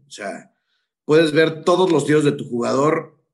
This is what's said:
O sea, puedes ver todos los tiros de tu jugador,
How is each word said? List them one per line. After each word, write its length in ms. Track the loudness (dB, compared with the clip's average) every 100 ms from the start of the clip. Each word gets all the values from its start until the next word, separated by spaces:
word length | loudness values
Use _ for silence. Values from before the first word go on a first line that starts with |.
| _
O 40 |
sea, 420 | -14 -12 -12 -18 _ _ _ _ _
puedes 280 | 0 2 2
ver 300 | 2 0 0
todos 260 | 0 2 2
los 160 | 0 2
tiros 180 | 2
de 80 | 2
tu 160 | -2 -6
jugador, 760 | -6 -2 0 0 -2 -6 _ _